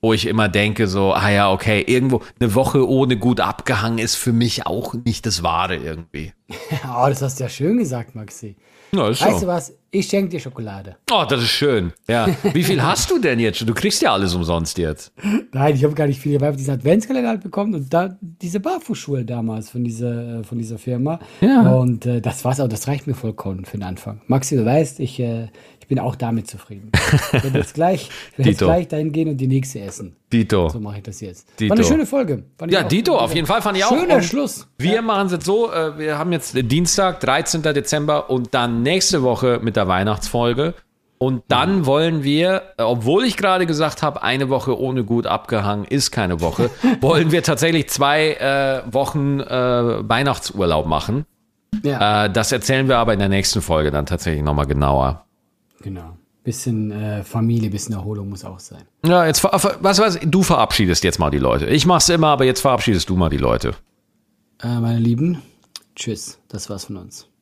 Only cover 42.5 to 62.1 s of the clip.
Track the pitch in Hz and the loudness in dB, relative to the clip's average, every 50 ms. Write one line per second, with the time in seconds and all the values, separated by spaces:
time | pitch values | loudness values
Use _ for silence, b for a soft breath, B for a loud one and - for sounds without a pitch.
42.5 | 190 185 - - - - 113 110 123 120 107 123 156 202 247 247 - - 196 196 | 0 -2 -4 -8 -6 -2 0 0 0 0 2 2 2 2 2 2 0 0 0 0
43.5 | 185 185 185 165 160 147 160 151 - - - 151 147 - - 110 123 135 139 127 | 2 2 2 0 0 -2 -2 -2 -2 -2 -4 -4 -4 -2 -2 -2 0 0 0 0
44.5 | 135 127 - 135 123 - 131 131 127 127 117 101 117 120 - - 90 110 - - | 0 -2 0 -2 -2 -2 -2 -2 -2 -2 -2 0 0 0 0 0 -2 -2 -2 -2
45.5 | 120 107 101 101 104 104 101 - - 143 131 - - 123 104 90 87 82 82 82 | -2 -2 0 0 -2 -4 -4 -2 -2 -2 -2 -2 -2 -2 0 0 0 0 -2 -2
46.5 | 80 - 92 - - - - 254 240 - - 139 165 151 170 160 151 170 - - | 0 0 -2 -2 -2 0 0 0 2 2 2 2 4 4 4 4 2 2 2 0
47.5 | 151 117 143 165 165 165 139 - - 135 139 139 147 156 156 156 147 - 120 135 | 0 2 2 2 2 0 0 -2 -2 0 2 2 4 2 2 0 0 0 -2 0
48.5 | 139 139 139 135 135 131 - 123 107 131 139 - - 151 139 139 143 139 - - | 0 0 0 0 -2 -4 -6 -4 -2 -2 -2 0 -2 -2 0 0 -2 -2 -4 -4
49.5 | - 127 123 123 123 123 120 117 113 107 107 107 113 120 139 139 123 - - - | -2 -2 0 2 2 2 2 0 0 -2 -2 -2 0 0 2 0 -2 -2 -6 -8
50.5 | - 98 95 85 78 78 76 80 80 76 - - 110 139 156 _ _ _ _ _ | -4 0 0 2 2 0 0 0 -2 -2 -2 -2 -4 -4 -4 _ _ _ _ _
51.5 | _ _ _ _ - 214 208 147 139 117 101 104 104 104 104 104 92 117 107 - | _ _ _ _ -8 -4 -2 -2 0 0 2 2 2 2 2 2 2 0 0 0
52.5 | 135 120 - - 135 131 135 131 131 120 117 110 110 98 101 98 98 98 95 - | -2 -2 0 0 0 2 2 2 2 4 4 2 2 2 2 2 2 2 0 0
53.5 | - 107 82 - 82 78 78 73 71 73 73 - 85 80 - 85 80 73 73 73 | -2 -2 -2 0 0 2 2 2 0 -2 -2 -2 -4 -4 -2 -2 -2 0 0 0
54.5 | 76 71 71 69 71 69 71 69 69 67 65 65 67 - _ _ _ _ _ _ | 0 0 0 0 0 0 2 2 2 2 2 0 -2 -4 _ _ _ _ _ _
55.5 | _ _ _ _ _ _ - 104 92 90 82 82 87 - _ _ _ _ _ 123 | _ _ _ _ _ _ -14 -12 -12 -12 -14 -18 -20 -20 _ _ _ _ _ -8
56.5 | 113 - - 123 110 107 107 107 104 107 107 107 104 104 101 - - 117 113 117 | -6 -4 -4 -2 -2 -2 -2 -4 -4 -6 -6 -4 -4 -6 -8 -6 -2 0 2 2
57.5 | 117 117 110 104 98 101 - - 110 98 95 107 107 104 98 98 101 92 95 95 | 2 2 0 -2 -4 -6 -6 -6 -6 -6 -6 -6 -8 -8 -8 -10 -10 -12 -12 -14
58.5 | 92 90 - - - 76 78 _ _ _ - 160 175 180 170 160 147 - - 196 | -16 -16 -18 -20 -20 -20 -20 _ _ _ 2 4 6 6 6 4 2 2 2 2
59.5 | - 190 - 202 - - 165 196 196 185 220 220 180 165 - 165 143 190 185 - | 2 2 2 0 -2 2 0 2 4 4 2 2 2 -2 -2 2 2 2 4 4
60.5 | 170 131 113 - - - 104 90 87 - - 90 - - 82 76 69 71 65 64 | 4 4 4 2 2 2 2 2 2 2 2 0 0 2 0 2 2 2 2 2
61.5 | 58 69 73 - 139 151 139 175 180 160 - - | 2 2 2 2 2 4 4 6 6 6 6 4